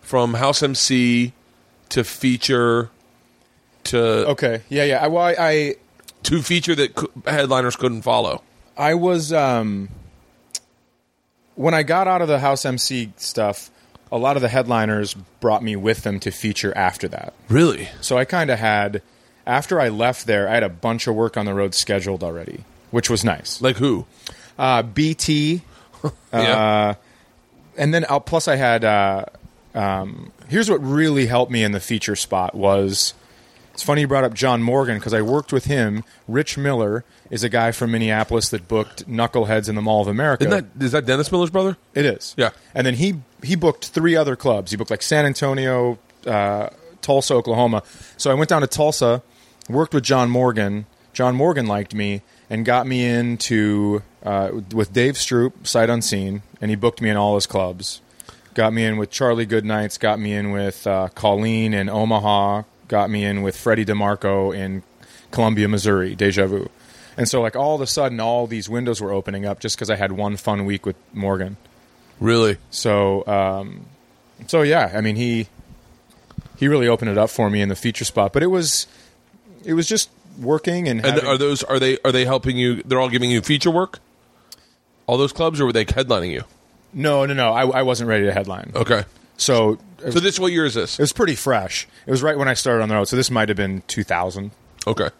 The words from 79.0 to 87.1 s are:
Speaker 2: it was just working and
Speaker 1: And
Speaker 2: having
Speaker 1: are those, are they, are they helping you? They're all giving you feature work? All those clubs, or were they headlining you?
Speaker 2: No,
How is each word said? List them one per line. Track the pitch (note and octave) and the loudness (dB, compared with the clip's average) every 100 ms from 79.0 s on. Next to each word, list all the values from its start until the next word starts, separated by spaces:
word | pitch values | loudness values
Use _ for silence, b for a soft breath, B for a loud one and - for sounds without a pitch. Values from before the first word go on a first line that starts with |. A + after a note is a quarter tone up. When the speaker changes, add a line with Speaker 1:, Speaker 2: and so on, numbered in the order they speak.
| b b _ _ _ - | b b _ _ _ -18
Speaker 2:
it | - | -2
was | E3 E3 | -2 0
just | A3 - _ - - | -2 -2 _ -20 -10
working | B2 D3+ D#3 F3 E3+ | -2 0 0 -2 -2
and | A#2 | 0
Speaker 1:
And | C3+ C#3+ | 2 2
Speaker 2:
having | C#3+ | 2
Speaker 1:
are | C3 | 2
those, | C#3+ C#3 | 2 0
are | - C3+ | 0 2
they, | C3 C3+ C3+ | 2 2 2
are | |
they | B2+ B2+ | 2 2
helping | C3 C3 B2 | 0 0 0
you? | B2 A#2+ | 0 -2
They're | - B2+ | -2 0
all | B2+ | 2
giving | A#2+ B2 | 0 2
you | A#2+ | 0
feature | G#2+ D3 F3 | 2 0 2
work? | E3+ F#3 - _ _ _ B B B B B _ _ - | 0 -2 -8 _ _ _ B B B B B _ _ -2
All | B2 | 2
those | C#3+ | 0
clubs, | - E3 D#3 | 0 -2 2
or | C3+ | 2
were | |
they | A2+ G#2+ | 2 0
headlining | - C3 A2 F2+ | 0 0 0 0
you? | C2+ - _ _ _ _ | -6 -10 _ _ _ _
Speaker 2:
No, | - D3+ | -4 0